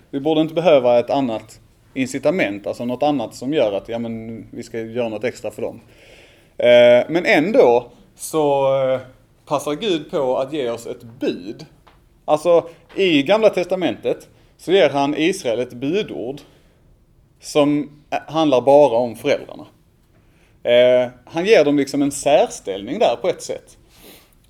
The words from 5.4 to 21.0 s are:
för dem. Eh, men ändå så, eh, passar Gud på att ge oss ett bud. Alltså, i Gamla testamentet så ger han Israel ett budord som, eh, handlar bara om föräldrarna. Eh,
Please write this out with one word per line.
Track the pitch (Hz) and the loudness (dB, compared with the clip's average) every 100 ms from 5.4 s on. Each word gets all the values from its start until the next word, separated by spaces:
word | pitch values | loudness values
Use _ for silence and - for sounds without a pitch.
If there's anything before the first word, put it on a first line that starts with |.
| 107 | -12
för | - | -10
dem. | 107 113 _ _ _ - _ _ _ - | -10 -12 _ _ _ -20 _ _ _ 0
Eh, | 120 120 120 120 - | 6 8 8 6 2
men | 165 202 | -2 2
ändå | 190 165 254 143 120 - - _ _ | 2 2 4 4 4 -2 -18 _ _
så, | - 160 147 139 135 135 131 | -8 -2 0 0 0 0 -2
eh, | 131 127 _ _ _ - | -4 -6 _ _ _ -6
passar | 143 151 | -6 -4
Gud | 151 214 165 151 | -6 -4 -4 -4
på | 175 131 127 | -4 -2 -2
att | 135 | -4
ge | 151 120 | -6 -6
oss | 117 - | -8 -10
ett | - | -14
bud. | 117 117 269 120 92 123 160 _ _ _ _ _ | -16 -8 -6 -6 -12 -16 -20 _ _ _ _ _
Alltså, | - 151 175 170 165 - _ | -4 -2 2 2 0 -14 _
i | 165 190 147 | -4 0 0
Gamla | 135 214 214 | 2 2 2
testamentet | 190 175 185 160 101 120 156 - _ _ _ | 0 -4 -4 -4 -4 -6 -6 -10 _ _ _
så | - | 0
ger | 190 151 | 2 2
han | 139 139 147 | 2 -2 -2
Israel | 160 190 127 113 | -2 -2 -4 -4
ett | 123 | -4
budord | 123 135 190 185 76 110 143 - _ _ _ _ _ _ _ _ _ | -6 -4 -4 -6 -8 -10 -12 -16 _ _ _ _ _ _ _ _ _
som, | - 151 143 147 143 - _ | -4 0 2 0 -4 -14 _
eh, | 139 - | -8 -4
handlar | 151 156 127 | -2 2 2
bara | 117 143 143 113 | 6 6 6 2
om | 123 110 | -2 -4
föräldrarna. | 143 113 - - - _ _ _ _ _ _ _ _ _ | -2 -2 -4 -18 -20 _ _ _ _ _ _ _ _ _
Eh, | - 120 123 127 | 2 4 6 4